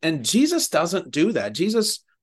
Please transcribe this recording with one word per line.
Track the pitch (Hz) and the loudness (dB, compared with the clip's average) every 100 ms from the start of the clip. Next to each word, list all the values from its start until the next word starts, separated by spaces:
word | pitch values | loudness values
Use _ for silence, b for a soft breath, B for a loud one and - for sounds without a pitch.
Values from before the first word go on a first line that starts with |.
and | 160 156 110 | -2 -2 0
Jesus | 220 302 339 - | 2 4 2 0
doesn't | - 165 180 - | 0 0 -2 -4
do | 147 185 | 0 2
that. | 170 101 | 0 -4
Jesus | 107 190 226 220 - _ _ | -2 0 0 0 -4 _ _